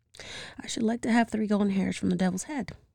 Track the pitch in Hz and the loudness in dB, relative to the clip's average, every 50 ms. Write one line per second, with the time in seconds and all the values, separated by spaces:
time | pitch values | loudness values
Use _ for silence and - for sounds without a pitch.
0 | _ _ - - - - - - - - - - - - - - 226 214 233 233 | _ _ -20 -18 -16 -14 -14 -14 -14 -14 -14 -14 -10 -8 -4 -2 0 0 0 0
1 | - 233 226 240 226 - - 214 220 202 214 202 208 202 190 190 185 185 180 - | 0 2 4 4 4 2 0 -2 0 2 2 4 4 4 2 2 0 0 -2 0
2 | 202 190 185 170 185 180 185 190 - - 302 269 180 - - - _ _ _ | 0 0 2 2 2 2 0 -2 -4 -4 -4 -4 -4 -6 -8 -16 _ _ _